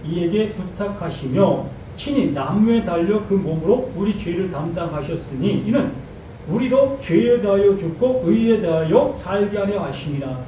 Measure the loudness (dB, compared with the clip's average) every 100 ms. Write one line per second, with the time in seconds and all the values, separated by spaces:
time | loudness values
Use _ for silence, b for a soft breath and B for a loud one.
0 | -4 -2 0 0 -2 -4 -10 -6 -6 -6
1 | -8 -6 -2 4 4 2 -4 -12 -14 -10
2 | -2 0 0 0 0 4 4 4 2 0
3 | 2 0 2 0 0 -2 2 2 0 -2
4 | -2 -2 -4 -2 -4 -4 -4 -4 -4 -6
5 | -6 -8 -6 -2 0 0 2 2 0 -4
6 | -14 -16 -16 -14 -4 -2 2 4 2 0
7 | 2 2 4 2 4 4 4 2 -2 0
8 | 0 2 2 2 4 2 2 0 4 4
9 | 4 -4 -4 0 0 0 -2 -2 -4 -6
10 | -6 -6 -6 -8